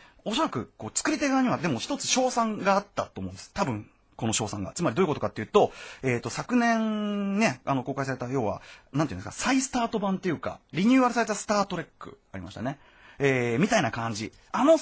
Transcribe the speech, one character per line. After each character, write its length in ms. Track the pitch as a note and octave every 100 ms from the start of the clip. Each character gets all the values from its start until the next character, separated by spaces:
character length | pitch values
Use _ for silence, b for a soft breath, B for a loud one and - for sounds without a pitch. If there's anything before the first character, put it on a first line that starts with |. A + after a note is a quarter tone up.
| b b -
お 60 |
そ 80 | A#3
ら 80 | D#4+
く、 240 | C3 - -
こ 100 | G#2+
う、 40 |
作 180 | - -
り 80 | D4+
手 100 | C#4+
側 120 | C4
に 60 | B3+
は 100 | B2
で 120 | D#3+
も 100 | A#2
一 160 | - C#4
つ 80 |
勝 260 | - - B3+
算 280 | B3 A3+ G#3+
が 140 | F#3+ G3
あ 40 |
っ 60 | G3
た 180 | -
と 180 | - -
思 80 | F#2+
う 20 |
ん 20 |
で 60 | F#2+
す。 100 | -
多 100 | -
分、 260 | E3+ G#2+ A2 _ _ -
こ 80 | A2+
の 60 |
勝 180 | G#2 G#2+
算 120 | G2+
が。 120 | F#2
つ 100 | -
ま 60 | E3+
り 60 | A#2+
ど 60 |
う 20 |
い 20 | F#3
う 20 |
こ 60 |
と 80 | B2+
か 60 | G#2
っ 40 |
て 100 | -
い 40 | G#2+
う 20 |
と、 240 | G#3 D3 B B B
え 140 | C3 A#2+
ー 20 |
と、 100 | A#2
昨 280 | - D3 A#3+
年 840 | A#3 A3+ A3 G#3+ G#3 G3+ G3 G3
ね、 220 | A3 B2
あ 100 | -
の、 100 | C3+
公 120 | B2+ C3+
開 100 | C3
さ 60 |
れ 60 | B2+
た、 100 | A#2+
要 160 | C3+
は、 180 | G#2 D2+ B B B
な 140 | C3+ D#3
ん 20 |
て 60 |
い 20 | F#2
う 60 |
ん 20 |
で 0 |
す 20 | G2
か、 60 |
再 300 | - A3 C4
ス 80 | C4
タ 100 | B3+
ー 80 | A#3
ト 120 | A3+
版 180 | G3 F#3+
っ 20 |
て 80 | F#3
い 60 |
う 40 | D3+
か、 220 | - - _
リ 120 | C#3+ G3+
ニ 100 | C4
ュ 60 |
ー 40 | B3
ア 20 |
ル 60 |
さ 80 | A#3+
れ 60 | A3
た 60 |
ス 120 | G#3 -
タ 160 | G#3
ー 40 | G3
ト 120 | F3
レ 60 |
ッ 40 | D#3 -
ク 220 | - - _
あ 40 | G2
り 60 |
ま 80 | F2
し 40 | -
た 60 |
ね。 160 | A2+ - b b b b
え 360 | C#3 C3 A#2+ A#2
ー、 40 |
み 100 | G3+
た 100 | A3
い 40 |
な 80 | A#2
感 240 | - A2+ G#2
じ。 180 | A2 - _
あ 140 | G#3+ C#4
の、 120 | D#4+